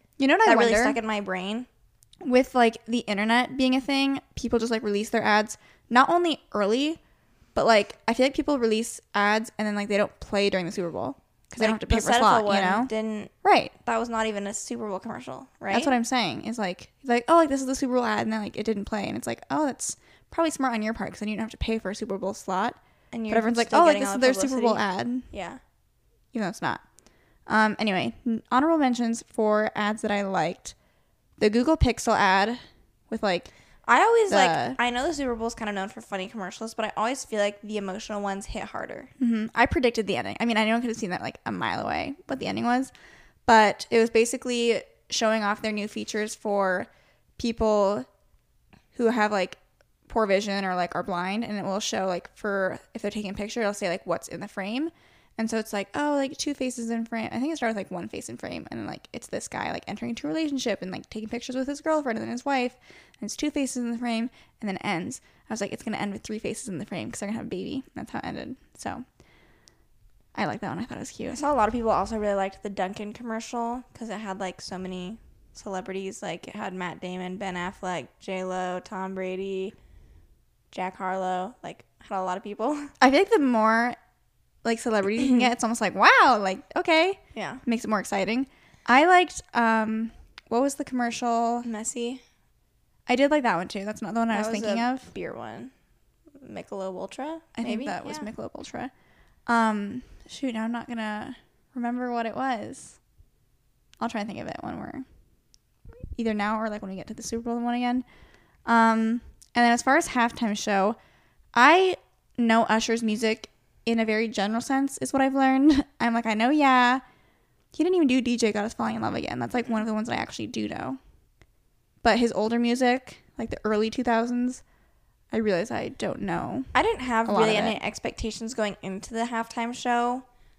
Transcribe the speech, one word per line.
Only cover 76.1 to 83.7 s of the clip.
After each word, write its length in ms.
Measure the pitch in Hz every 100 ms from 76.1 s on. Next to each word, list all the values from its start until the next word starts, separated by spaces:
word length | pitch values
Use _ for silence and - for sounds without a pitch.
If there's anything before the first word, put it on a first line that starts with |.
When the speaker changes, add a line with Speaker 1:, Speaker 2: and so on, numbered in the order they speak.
| -
Speaker 2:
Like, 240 | 208 170 -
it 80 | 208
had 180 | 220
Matt 260 | 185 180 -
Damon, 380 | 180 180 180 185
Ben 160 | 196
Affleck, 540 | 180 175 196 185 175 123 _
J-Lo, 600 | - 190 185 185 185 180
Tom 300 | 180 196 190
Brady, 640 | 190 185 185 196 190 190 - - - - - - _ _ _ _
Jack 240 | - 185 185
Harlow. 580 | 190 190 185 185 190 247
Like, 240 | - - _ _
had 180 | - 196
a 40 |
lot 140 | 185 185
of 60 |
people. 280 | 202 202 226
<laughs> 300 | 294 294 -
Speaker 1:
I 80 | 254
feel 80 | 285
like 120 | 381
the 80 | 427
more, 560 | 277 233 220